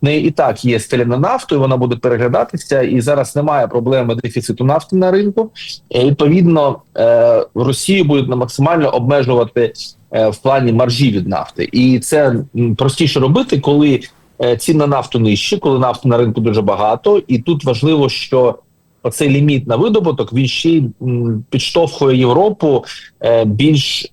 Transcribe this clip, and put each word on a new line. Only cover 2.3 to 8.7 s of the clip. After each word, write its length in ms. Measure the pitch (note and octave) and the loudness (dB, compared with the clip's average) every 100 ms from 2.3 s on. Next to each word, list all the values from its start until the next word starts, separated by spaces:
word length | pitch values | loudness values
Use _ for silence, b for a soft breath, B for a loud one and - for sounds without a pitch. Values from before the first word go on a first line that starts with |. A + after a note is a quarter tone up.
| F#3 A#3+ E3 - C#3 | 0 -2 -6 -2 0
і 200 | B2 B2+ | 0 0
зараз 340 | A#2 C#3 B2+ D3 | 0 0 -2 -2
немає 320 | D3+ D3 A2+ | 0 0 0
проблеми 480 | A#2+ A#2+ C3 A#2+ A2+ | -2 0 0 0 -4
дефіциту 480 | A#2 - - G#2+ | -4 -6 -6 -2
нафти 320 | B2+ D#3 - F#3 | 0 0 0 0
на 160 | F#3 | 2
ринку. 400 | F#3+ G#3 G3+ A3 - B B - | 2 0 -2 -4 -6 B B -6
І, 100 | B2 | 0
відповідно, 840 | C3 C#3+ D3 F3+ E3+ D#3+ C#3+ - _ - | 2 2 2 4 4 2 0 -2 _ -2
е, 480 | A#2 A#2 A#2 A2+ - A2 | 2 4 4 2 0 -2
Росію 480 | B2+ C3 - G3 | -2 -2 0 0
будуть 260 | D3+ C#3+ B2+ | 2 0 0
на-, 60 | B2+ | -4
максимально 540 | B2 - D3 | -4 -2 0